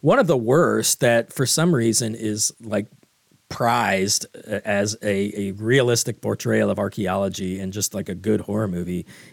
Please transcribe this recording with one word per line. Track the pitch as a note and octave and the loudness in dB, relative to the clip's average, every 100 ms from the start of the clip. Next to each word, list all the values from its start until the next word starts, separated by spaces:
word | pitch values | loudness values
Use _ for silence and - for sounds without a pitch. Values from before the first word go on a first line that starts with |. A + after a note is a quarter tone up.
One | C#3+ A#3 | 4 4
of | G3 | 4
the | C#3+ | 2
worst | A2+ D#3 C#3+ G#2+ A2 - | 4 4 4 2 0 2
that, | B2+ A#2 A#2 | 4 4 0
for | - C3 | -4 -2
some | - E3+ | 2 2
reason, | D3+ A2+ A2 A2+ | 4 2 2 -2
is, | A2 G#2+ G#2+ - - | -4 -4 -2 -4 -6
like, | A#2 G#2 G#2+ _ _ _ _ _ _ | -4 -4 -4 _ _ _ _ _ _
prized, | - A#2+ A#2+ G#2+ G2 G2 - - - - | -2 0 2 2 0 0 -2 -4 -16 -8
uh, | G2+ | -6
as | - G2+ G#2 G#2+ | -2 0 0 -2
a, | G#2+ G2 G#2 G#2 | -2 -2 -2 -4
a | G2 | -8
realistic | F#2+ A2 C3+ B2 A#2+ - A2+ | -6 2 4 4 2 -2 -4
portrayal | A2 G#2 A#2 A2 G#2 | -4 -4 0 2 2
of | G2+ | 0
archaeology | G2+ - F#2+ F#2+ G2 F2+ F#2 F#2+ | -2 -2 -2 0 -2 -4 -6 -6
and | F#2+ | -6
just, | G2 G2+ | -6 -6
like, | G#2 E2+ | -6 -8
a | |
good | F2+ G2+ G#2+ | -6 -2 -2
horror | G#2+ G#2 G#2+ | -2 -4 -2
movie | F2 F2 F2+ - - - | -4 -4 -6 -8 -18 -20